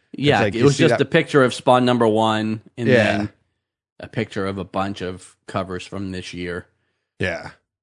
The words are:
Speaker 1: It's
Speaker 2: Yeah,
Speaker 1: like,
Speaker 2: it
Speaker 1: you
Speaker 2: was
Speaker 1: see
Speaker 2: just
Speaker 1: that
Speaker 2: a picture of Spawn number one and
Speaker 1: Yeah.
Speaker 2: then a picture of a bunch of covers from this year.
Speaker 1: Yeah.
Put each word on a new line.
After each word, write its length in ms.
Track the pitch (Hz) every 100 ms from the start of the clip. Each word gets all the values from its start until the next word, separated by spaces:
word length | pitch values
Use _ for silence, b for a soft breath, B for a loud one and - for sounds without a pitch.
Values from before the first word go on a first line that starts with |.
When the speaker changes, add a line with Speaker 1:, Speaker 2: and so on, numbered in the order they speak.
| _
Speaker 1:
It's 100 | -
Speaker 2:
Yeah, 180 | 143 110
Speaker 1:
like, 120 | 104
Speaker 2:
it 40 | 113
Speaker 1:
you 60 |
Speaker 2:
was 120 | 139 135
Speaker 1:
see 80 |
Speaker 2:
just 60 | 117 117
Speaker 1:
that 20 |
Speaker 2:
a 40 |
picture 380 | 135 165 156 147
of 100 | 127
Spawn 300 | - 135 127
number 220 | 123 120 113
one 540 | 107 110 107 110 110 - -
and 120 | 120
Speaker 1:
Yeah. 60 | 120 101 104
Speaker 2:
then 140 | 104 - _ _ _ _ _ -
a 100 | -
picture 380 | - 107 107 98
of 120 | 98
a 60 |
bunch 360 | 87 95 98 98
of 360 | 92 92 - _ -
covers 380 | 120 92 90 -
from 260 | 98 95
this 200 | 92 -
year. 320 | 87 87 87 - _ _ _ _ _
Speaker 1:
Yeah. 320 | 95 82 - - _ _